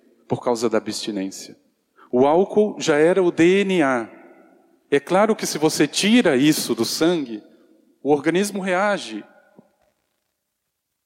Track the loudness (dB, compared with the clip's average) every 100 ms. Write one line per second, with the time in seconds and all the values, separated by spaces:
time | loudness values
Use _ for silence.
0 | _ _ _ -6 -4 -2 -2 -2 -4 -8
1 | -8 -8 -8 -10 -18 -20 _ _ _ _
2 | -4 2 2 2 2 0 0 -2 0 2
3 | 4 4 0 2 2 4 2 0 0 -2
4 | -6 -14 -20 -20 _ _ _ _ _ -2
5 | 0 0 2 0 -4 -2 -2 0 0 0
6 | 2 4 4 4 2 2 -2 -4 -4 0
7 | 0 0 -4 -10 -14 _ _ _ _ _
8 | -2 0 2 0 -2 -4 -4 -2 0 -2
9 | -6 -14 -14 _ _ -20 _ _ _ _
10 | _ _ _ _ _ _ _ _ _ _